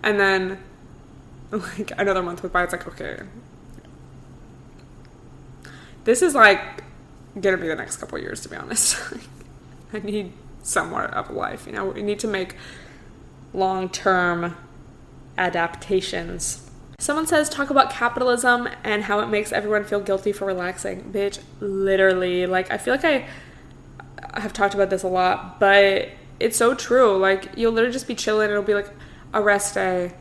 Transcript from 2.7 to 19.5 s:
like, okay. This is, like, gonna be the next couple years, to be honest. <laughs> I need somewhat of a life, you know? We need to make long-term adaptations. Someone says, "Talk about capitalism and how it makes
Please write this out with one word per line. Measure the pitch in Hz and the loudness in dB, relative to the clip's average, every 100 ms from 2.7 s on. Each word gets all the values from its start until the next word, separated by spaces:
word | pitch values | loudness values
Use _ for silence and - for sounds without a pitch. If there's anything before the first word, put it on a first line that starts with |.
like, | - - | -4 -10
okay. | - - - - - - - - - - - - - - - - - - - - - - - - - - - - - - - | -12 -12 -10 -14 -18 -20 -20 -20 -20 -20 -20 -20 -20 -20 -20 -20 -20 -20 -20 -20 -20 -20 -20 -20 -20 -20 -20 -20 -20 -20 -8
This | - 233 | 2 4
is, | 359 277 | 4 8
like, | 214 196 - - - - - - - - | 8 8 0 -14 -18 -20 -20 -20 -18 -2
gonna | 196 185 | 0 0
be | 165 | -2
the | 156 | -6
next | - - | -6 -10
couple | - - | -8 -8
years, | - - | -8 -10
to | - | -10
be | 78 | -12
honest. | - 226 - - - - - - - | -6 0 0 0 -4 -12 -14 -20 -20
<laughs> | - - - - | -20 -20 -20 -12
I | 214 | -10
need | 202 208 185 - - - | -6 -6 -6 -12 -20 -14
somewhat | - - 165 - - | -4 -4 -2 -4 -4
of | - - | -6 -6
a | |
life, | - - - - | -6 -6 -8 -12
you | |
know? | - 196 | -6 -6
We | - | -4
need | 208 208 | -4 -2
to | 220 | -2
make | 196 180 - - - - - - - - - - | -4 -6 -10 -18 -18 -20 -20 -20 -20 -20 -20 -14
long-term | - 190 190 185 - - 185 180 175 175 170 - - - - - - - - | -2 0 0 -4 -2 2 2 2 0 -4 -8 -18 -20 -20 -20 -20 -20 -14 -2
adaptations. | 180 175 170 - - 190 185 175 170 175 - - - - - - | -2 0 -2 -4 -2 -2 0 -6 -6 -6 -6 -8 -12 -20 -20 -10
Someone | - 294 320 | -4 -2 2
says, | 320 294 | 2 2
"Talk | 302 277 | -2 0
about | 277 262 | 4 4
capitalism | - 240 240 254 240 247 240 240 - | 2 -2 0 0 2 4 2 0 -8
and | - 208 | -2 -2
how | 208 208 | 0 -2
it | 226 | 0
makes | 208 208 | -2 0